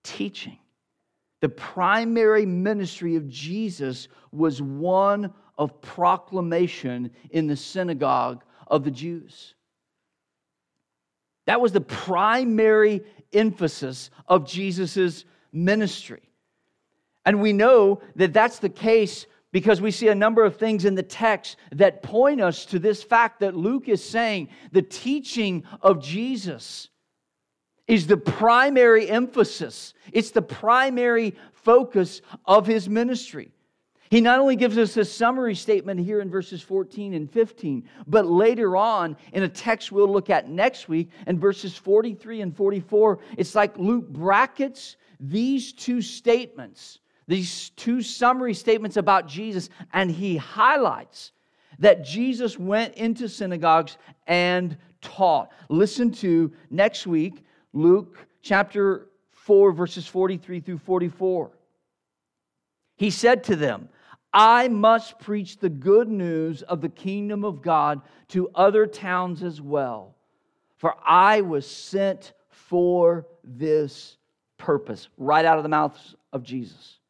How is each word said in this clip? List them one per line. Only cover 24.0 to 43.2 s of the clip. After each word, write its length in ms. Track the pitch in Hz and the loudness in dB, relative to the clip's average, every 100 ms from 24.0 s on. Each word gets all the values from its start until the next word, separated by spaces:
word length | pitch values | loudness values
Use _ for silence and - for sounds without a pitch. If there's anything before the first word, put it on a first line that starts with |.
| - | -2
saying 420 | 226 233 202 143 - - | -4 -2 -4 -8 -16 -2
the 120 | 190 | -2
teaching 800 | 190 - 247 294 - 240 202 175 - - | -2 -10 -6 -6 -6 -4 -4 -4 -8 0
of 180 | 190 170 | 2 2
Jesus 880 | 135 180 233 247 185 127 - - - _ _ _ _ _ _ _ _ _ - | -4 -8 -6 -8 -10 -12 -16 -20 -20 _ _ _ _ _ _ _ _ _ 0
is 200 | 220 156 | 0 2
the 100 | 202 | 0
primary 920 | - - 220 240 277 269 240 226 185 | 0 0 4 4 4 4 6 6 4
emphasis. 840 | 220 247 247 196 - 139 - - _ - | -2 -2 0 -2 -2 -12 -12 -20 _ -4
It's 200 | 233 - | -4 0
the 100 | 233 | -2
primary 920 | 160 - 214 247 269 247 247 233 220 - - | -4 -4 2 2 2 0 0 0 -2 -6 -20
focus 680 | _ 220 247 247 202 175 - _ - - | _ 6 6 6 0 -2 -6 _ -12 4
of 200 | 208 190 | 4 4
his 240 | 220 185 | -2 0
ministry. 640 | 214 240 247 - 151 - _ _ _ _ _ _ | -4 -2 -4 -8 -16 -16 _ _ _ _ _ _
He 120 | 226 | 4
not 180 | 233 254 | 6 4
only 160 | 277 247 | 4 2
gives 200 | 240 220 | 0 2
us 180 | 220 226 | 0 0
a 80 | 196 | -2
summary 480 | - 233 262 247 | 0 0 0 -4
statement 460 | 190 - 202 190 190 | -4 -2 -2 -2 -6
here 200 | 175 208 | -4 -4
in 120 | 196 | -4
verses 320 | 190 180 180 | -6 -8 -14
fourteen 500 | - 190 190 208 202 | -6 -6 -6 -10 -8
and 180 | 170 147 | -8 -4
fifteen, 560 | 233 220 - 165 131 - - - | -2 -2 -4 -8 -8 -10 -20 0
but 180 | 214 175 | 2 4
later 500 | 175 226 240 208 185 | 4 4 2 -2 0
on 400 | 220 208 170 147 - | 0 0 -4 -8 -10
in 100 | 190 | -4
a 40 | 190 | -4
text 440 | 180 233 226 - | -4 -4 -4 -2
we'll 160 | 202 202 | 0 2
look 240 | 196 190 | 2 0
at 180 | 170 123 | -2 -2
next 400 | 170 240 254 - | -2 -2 -2 -6
week 220 | 160 165 - 190 | -6 -6 -10 -6
in 100 | 180 | 0
verses 400 | 196 196 196 - | 0 -2 -12 -12
forty-three 640 | 190 208 226 202 220 226 | 0 2 2 -10 -14 -10
and 160 | 190 151 | -10 -2
forty-four, 640 | 196 202 - 208 214 185 | -2 -2 -2 2 2 0